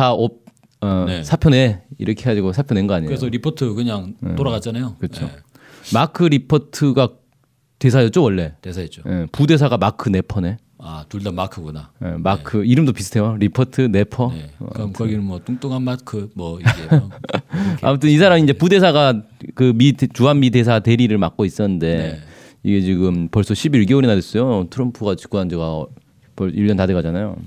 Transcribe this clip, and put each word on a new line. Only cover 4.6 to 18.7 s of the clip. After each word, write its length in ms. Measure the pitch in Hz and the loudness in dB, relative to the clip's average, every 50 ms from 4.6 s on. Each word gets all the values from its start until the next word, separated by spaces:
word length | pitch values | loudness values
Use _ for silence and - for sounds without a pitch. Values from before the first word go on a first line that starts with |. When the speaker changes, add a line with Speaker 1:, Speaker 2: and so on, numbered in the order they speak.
| - 117 113 120 131 117 95 - | -6 -6 -6 -6 -8 -8 -8 -8
Speaker 1:
그렇죠. 260 | - - - - - | -10 -10 -8 -10 -10
Speaker 2:
네. 80 | - - 78 _ _ _ _ - - - - - - - | -10 -10 -16 _ _ _ _ -20 -20 -20 -20 -8 -2 0
Speaker 1:
마크 280 | 117 156 165 - - 175 | 0 0 0 0 0 2
리포트가 840 | 165 143 135 - - 156 147 - - - - 147 139 120 139 127 120 - _ _ _ _ _ _ _ _ _ _ _ _ _ | 2 2 2 2 0 0 0 0 -4 -4 -2 0 2 2 2 2 0 -2 _ _ _ _ _ _ _ _ _ _ _ _ _
대사였죠, 440 | - 127 110 135 120 113 - 185 | 2 4 4 4 4 4 4 2
원래? 320 | 139 110 95 90 82 76 76 _ | 2 2 2 0 -2 -4 -8 _
Speaker 2:
대사였죠. 420 | - 92 87 95 85 78 - 82 71 | -14 -12 -10 -10 -10 -10 -14 -12 -8
Speaker 1:
예, 200 | - 92 90 82 78 | -6 -4 -4 -4 -4
부대사가 440 | - - 147 151 165 135 147 127 120 95 | -2 0 2 4 4 4 4 2 2 2
마크 300 | 95 107 - - - 107 | 0 0 -2 -2 -2 -2
네퍼네. 480 | 98 92 - - - 101 90 87 110 - _ _ _ - | 0 0 -2 -2 -4 -4 -4 -4 -6 -8 _ _ _ -20
Speaker 2:
아, 260 | - 80 80 78 76 - | -18 -16 -16 -16 -16 -14
둘 120 | - 101 101 | -12 -10 -8
다 80 | 101 | -8
마크구나. 580 | 87 85 92 98 - 95 80 76 76 76 71 - _ _ - | -6 -6 -6 -8 -8 -12 -14 -14 -14 -14 -16 -18 _ _ -10
Speaker 1:
예, 40 | 90 85 82 | -8 -8 -2
마크, 400 | 87 92 101 - - - - 107 | -2 0 -2 -2 -4 -4 -4 0
Speaker 2:
네. 80 | 101 | 2
Speaker 1:
이름도 260 | 120 123 151 160 135 | 4 4 4 4 2
비슷해요. 440 | 101 - 98 - - 110 104 110 110 104 | 0 -2 -8 -4 -2 -2 0 0 0 0
리포트, 420 | 101 98 - 131 127 127 - - 131 117 | -2 0 0 0 -2 -2 0 -2 0 2
네퍼. 380 | 95 98 104 - - 127 123 123 - | 2 0 0 0 -2 -4 -4 -4 -4
Speaker 2:
네. 160 | 80 76 73 71 - | -8 -12 -16 -16 -16
Speaker 1:
어, 60 | - | -14
Speaker 2:
그럼 40 | - - - 104 98 | -12 -10 -8 -8 -8
Speaker 1:
아무튼. 40 | |
Speaker 2:
거기는 320 | 95 - 113 107 107 104 101 | -6 -6 -4 -4 -4 -4 -4
뭐 160 | 98 90 87 | -6 -8 -8
뚱뚱한 400 | - - 127 123 - 135 127 127 | -8 -8 -8 -8 -6 -6 -6 -4
마크 480 | 127 127 123 123 - - 110 104 101 110 - | -4 -6 -6 -8 -10 -10 -10 -10 -10 -10 -12
뭐 260 | 92 87 82 82 90 | -10 -10 -8 -10 -2
이제 100 | 85 117 - - 80 80 | -2 -2 -2 -2 -2 0
뭐 180 | 165 139 104 98 | 0 0 0 -2
Speaker 1:
<laughs> 440 | - - - - - 139 - _ 147 175 202 | -8 -14 -8 -8 -6 -8 -6 _ -6 -4 -2
Speaker 2:
이렇게 220 | 196 165 - - | -2 -4 -2 0
Speaker 1:
아무튼 240 | 131 139 135 143 151 | -2 0 2 2 4
이 80 | 147 151 | 6 6
사람이 240 | 190 190 175 165 | 6 6 6 6
이제 100 | 156 139 | 4 4
Speaker 2:
네. 60 | 139 - | 2 2
Speaker 1:
부대사가 640 | 165 185 | 2 4